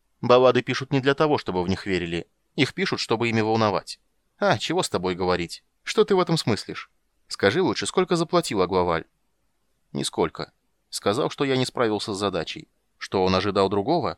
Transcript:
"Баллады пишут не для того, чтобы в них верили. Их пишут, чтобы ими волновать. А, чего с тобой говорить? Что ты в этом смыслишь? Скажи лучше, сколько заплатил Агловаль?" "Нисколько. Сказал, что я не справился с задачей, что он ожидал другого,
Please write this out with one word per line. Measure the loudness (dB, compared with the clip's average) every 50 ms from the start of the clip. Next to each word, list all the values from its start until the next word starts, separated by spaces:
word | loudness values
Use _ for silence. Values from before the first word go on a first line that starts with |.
| _ _ _ _
"Баллады | 2 4 6 8 8 6 6 4
пишут | 0 -2 -4 -6 -4 -2
не | -2 0
для | 2 2 2
того, | 2 2 2 2
чтобы | 0 -2 -4 -4 -2 0
в |
них | 0 -2 -2 -2
верили. | -2 -2 -2 -2 -4 -6 -6 -8 -10 _ _ _ _ _
Их | -2 -2 -2 -2
пишут, | -4 -4 -4 -4 -6
чтобы | -2 -2 -2 0 0 0
ими | 0 0
волновать. | 2 2 2 2 2 2 2 0 -4 -6 -12 -18 _ _ _ _ _ _ _
А, | _ 0 0 2
чего | 0 -2 -2 -2 -2 -2
с | -2
тобой | -4 -2 -2 -4 -2
говорить? | 0 0 0 0 0 -2 -6 -8 -14 _ _ _ _ _
Что | -2 0 0 2
ты | 4 2
в | 2
этом | 2 2 0
смыслишь? | 0 0 0 -2 -2 -4 -8 -12 -14 -14 -16 _ _ _ _ _ _ _
Скажи | _ -6 0 0 2 2 2
лучше, | 0 0 -2 -2 -6
сколько | -2 -2 -2 0 0 0
заплатил | -2 0 0 0 0 0 0 0 0
Агловаль?" | 0 2 2 0 2 2 0 -2 -4 -8 _ _ _ _ _ _ _ _ _ _ _ _ _ _ _ _
"Нисколько. | -8 -6 -6 -4 -2 -2 -2 -2 -2 -8 -12 -14 _ _ _ _ _ _ _ _
Сказал, | -14 -4 -2 -2 0 0 -2 -4
что | -4 -4 -2
я | 0 0
не | 0 0
справился | -2 -2 -2 0 0 0 -2 -2 -4 -4
с |
задачей, | -2 -2 -2 -2 -2 -4 -6 -10 -12 -16 -18 _ _ _ _ _
что | _ -10 -4 0 2 2
он | 2 2
ожидал | 2 0 0 2 2 2
другого, | 2 2 0 0 0 0 0 -2 -4 -6